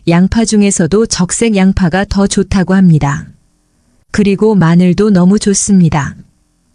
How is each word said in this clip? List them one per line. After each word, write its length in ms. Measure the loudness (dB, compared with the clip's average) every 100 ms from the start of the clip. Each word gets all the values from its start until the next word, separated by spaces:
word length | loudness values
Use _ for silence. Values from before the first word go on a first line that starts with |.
| -2
양파 340 | 0 2 0
중에서도 600 | 0 0 0 0 0 0 -2
적색 500 | -2 -4 -2 -2 0
양파가 500 | 0 0 0 -2 -2
더 180 | -2 -2
좋다고 460 | -2 -2 -2 0
합니다. 540 | 2 2 2 0 -6 -12 -20 _ _ _ _ _ _ _
그리고 440 | -2 -2 0 0 2
마늘도 560 | 2 2 2 0 0
너무 280 | 2 2 2
좋습니다. 760 | 0 -2 0 2 2 0 -6 -12 -20 _ _ _ _